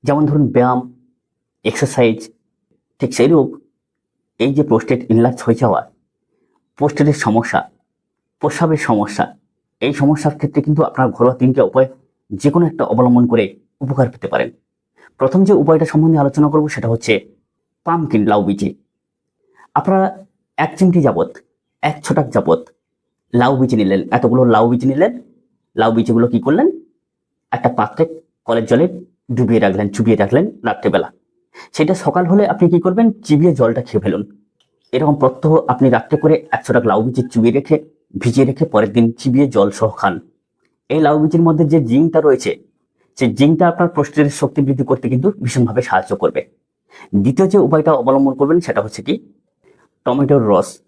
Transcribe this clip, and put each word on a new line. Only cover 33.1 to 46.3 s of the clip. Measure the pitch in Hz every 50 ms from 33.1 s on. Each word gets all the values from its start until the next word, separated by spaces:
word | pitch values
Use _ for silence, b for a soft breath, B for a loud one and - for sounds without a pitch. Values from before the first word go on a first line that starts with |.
| 214 - -
চিবিয়ে | - 151 143 160 180 156 123
জলটা | 123 113 117 117 120 -
খেয়ে | - 104 95
ফেলুন। | 110 107 101 104 - - _ _ _ _ _ _ _ _ _ _ _ -
এরকম | 127 151 151 147 143
প্রত্যহ | 131 131 127 - - 156 160 160 - -
আপনি | 123 - 139 131 120
রাত্রে | 117 - - 151 147 -
করে | 156 156 - - - -
এক | 117 -
ছটাক | - - 120 113 113
লাউ | 98 107 110
বীজ | 127 123 127 123 127 -
চুবিয়ে | 120 110 117 110 139
রেখে, | 139 - 156 151 - - _ _ _ _ - -
ভিজিয়ে | - 123 113 131 135 131
রেখে | 131 - 131 - -
পরের | 104 104 104 101
দিন | 120 117 117 117 _
চিবিয়ে | - 139 123 135 143 135 120
জল | 104 101 - - -
সহ | - 107 - -
খান। | - 98 90 82 - _ _ _ _ _ _ _ _ _ _ _ _ _
এই | - 156 156
লাউ | 143 151 151
বীজের | 151 156 156 165 170 165
মধ্যে | 160 151 170 143
যে | 156 165 135 113
জিঙ্কটা | 120 139 160 165 160 160 - 453
রয়েছে, | - - - - - - _ _ _ _ _ _ _ _ _ _ _ -
সেই | 131 120 104 127
জিঙ্কটা | 139 147 165 160 180 170
আপনার | 170 175 175 175 -
প্রোস্টেটের | - 143 - - 151 147 143 143 -
শক্তি | 151 135 - - 139
বৃদ্ধি | 135 135 127 131 117
করতে | - - - 120 131
কিন্তু | 123 - 202 214 - -
ভীষণভাবে | 120 - 131 120 107 101 123 123 -
সাহায্য | - 92 92 - 101 -
করবে। | - -